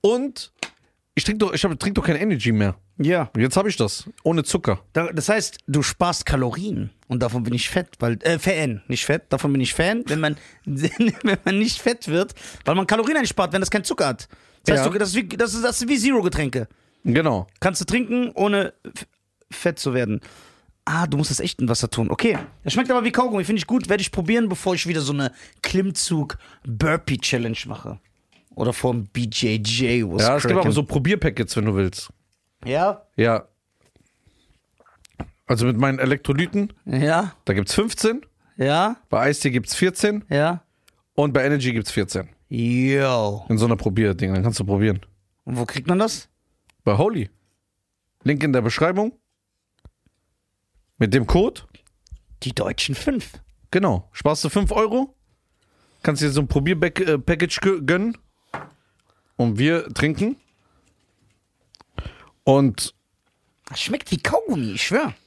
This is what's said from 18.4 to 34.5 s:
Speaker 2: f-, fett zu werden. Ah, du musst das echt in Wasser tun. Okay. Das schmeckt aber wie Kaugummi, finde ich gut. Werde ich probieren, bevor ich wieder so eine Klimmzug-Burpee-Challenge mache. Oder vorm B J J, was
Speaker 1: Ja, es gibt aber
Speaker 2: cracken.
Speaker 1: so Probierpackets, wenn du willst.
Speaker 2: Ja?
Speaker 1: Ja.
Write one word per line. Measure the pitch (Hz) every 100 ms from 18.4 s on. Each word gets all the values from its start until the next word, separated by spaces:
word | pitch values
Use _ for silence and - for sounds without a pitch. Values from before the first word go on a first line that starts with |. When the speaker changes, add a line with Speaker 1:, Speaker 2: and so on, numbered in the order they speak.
| 202 202 190 _
Speaker 2:
f-, | - - - _ _ _ _
fett | - 180 160
zu | 143
werden. | 127 117 107 - - - _ _ _
Ah, | - 160 170
du | 143
musst | 147
das | 139
echt | - -
in | 127
Wasser | 117 117
tun. | - 113
Okay. | - 226 165 - -
Das | -
schmeckt | 202 254
aber | 247
wie | 240
Kaugummi, | - 254 202
finde | 170 214
ich | 160
gut. | 247 -
Werde | 202
ich | 196
probieren, | - 170 233 226
bevor | 185 190
ich | 175 165
wieder | 160
so | 139
eine | 143 135 - - _
Klimmzug-Burpee-Challenge | - 185 196 - - 165 147 - - - - 110 156 160 - 139 - 123 117 110 -
mache. | 107 - - _ _ _ _ _
Oder | - 117
vorm | 120 131 120
B | 101 127 117
J | - 117 110 107
J, | 117 127 120 107
was | 90
Speaker 1:
Ja, | 110 143
es |
gibt | 120
aber | 190
Speaker 2:
cracken. | 175
Speaker 1:
so | 107
Probierpackets, | 147 151 135 202 160 98 107 -
wenn | 107
du | 98
willst. | 92 - - - _ _ _ _
Speaker 2:
Ja? | 120 139 185 202 _
Speaker 1:
Ja. | - 113 110 - _ _ _ _ _ _ _ _ _ _